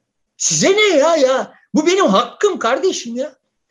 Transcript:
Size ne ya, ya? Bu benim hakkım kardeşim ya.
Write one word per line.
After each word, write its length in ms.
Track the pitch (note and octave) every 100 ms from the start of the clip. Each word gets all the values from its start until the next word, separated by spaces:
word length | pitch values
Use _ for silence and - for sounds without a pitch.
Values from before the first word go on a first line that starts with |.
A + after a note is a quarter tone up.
| _ _ _ -
Size 400 | - D3+ C4 G4+
ne 200 | G#4+ D#4
ya, 200 | D#4 E4
ya? 380 | B3+ C4 G3+ - _
Bu 120 | - D#4+
benim 200 | F#4+ F4+
hakkım 520 | B3+ B3 - G#4 D4+
kardeşim 580 | A3+ C#4+ F#4+ - A#3 A#3
ya. 200 | C#4+ _ _ _ _